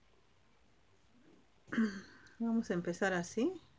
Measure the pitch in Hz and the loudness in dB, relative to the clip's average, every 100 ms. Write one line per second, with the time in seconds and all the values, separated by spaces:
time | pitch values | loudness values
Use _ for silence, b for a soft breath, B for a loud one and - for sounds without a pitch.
0 | - - _ _ _ _ - - _ _ | -20 -20 _ _ _ _ -20 -20 _ _
1 | _ - - - - _ - - 220 196 | _ -20 -20 -20 -20 _ -6 0 0 -2
2 | - - - - 233 226 226 175 175 170 | -14 -20 -20 -6 0 0 2 0 0 0
3 | 196 180 175 - 302 370 - | 2 2 -2 0 0 -2 -10